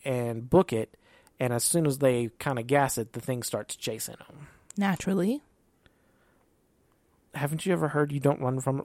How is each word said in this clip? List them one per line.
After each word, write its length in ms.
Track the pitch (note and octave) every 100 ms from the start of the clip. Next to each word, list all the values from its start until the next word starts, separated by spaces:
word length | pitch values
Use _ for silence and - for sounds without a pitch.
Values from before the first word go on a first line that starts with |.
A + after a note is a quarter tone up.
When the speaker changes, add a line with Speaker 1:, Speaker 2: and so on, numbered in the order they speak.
Speaker 1:
and 460 | C#3 B2+ A#2+ A2+ A#2+
book 200 | E3+ F#3+
it. 280 | A2 A2 - _ - _ _
And 140 | B2+
as 100 | A#2+
soon 220 | - E3+ D3+
as 140 | C3+
they 280 | C#3 B2 A#2 -
kinda 240 | D3 B2+
gas 360 | A#2 C#3+ C3+ -
it, 160 | A2
the 80 | B2
thing 200 | - B2
starts 320 | A2+ G#2+ -
chasing 420 | - - A2+ - - -
'em. 200 | - C#3+ - _ -
Speaker 2:
Naturally. 640 | G3 F3+ - F#3+ F#3 C#4+ - _ _ _ _ _ _ _ _ _ _ _ _ _ _ _ _ _ _
Speaker 1:
Haven't 300 | - C#3+ D#3+
you 80 | F#3
ever 160 | F3 D#3
heard 240 | D3 D3
you 80 | C#3+
don't 220 | C#3+ C#3+
run 180 | B2+ C3
from, 240 | C3 C#3